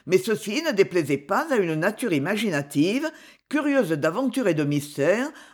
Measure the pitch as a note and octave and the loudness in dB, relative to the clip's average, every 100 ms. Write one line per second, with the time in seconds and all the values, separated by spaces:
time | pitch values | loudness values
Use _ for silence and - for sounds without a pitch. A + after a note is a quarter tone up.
0 | - F#3 G3+ G#3+ - A3+ E4 G3+ F#3+ F3 | 0 0 2 -2 -2 -2 -2 2 2 2
1 | D3 C#3 - G3+ D#4+ B3 F3 D#3 F#3 A3 | 0 -2 0 -2 0 0 0 0 -2 -2
2 | A#3 D#3+ E3 G#3+ A3 D3 C#3+ - E3+ B3 | -2 0 0 -2 0 -2 -2 0 2 0
3 | D#4 D#4+ - - _ D4 D4 C#4 F3+ D#3 | -4 -8 -20 -20 _ -2 2 2 2 0
4 | D#3 F#3+ C4+ C4+ G3+ D#3 C#3+ C#3+ C#3+ - | 0 0 -2 0 0 2 0 0 -2 0
5 | D3 G#3+ C#4+ - - | 2 2 -2 -10 -18